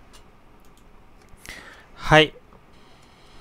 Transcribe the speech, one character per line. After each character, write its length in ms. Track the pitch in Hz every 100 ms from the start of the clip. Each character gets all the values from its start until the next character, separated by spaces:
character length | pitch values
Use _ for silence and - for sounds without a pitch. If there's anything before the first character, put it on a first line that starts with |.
| - - - - - - - - - - - - - - - - - - -
は 260 | - - 156
い。 140 | 151 - - - - - - - - - - -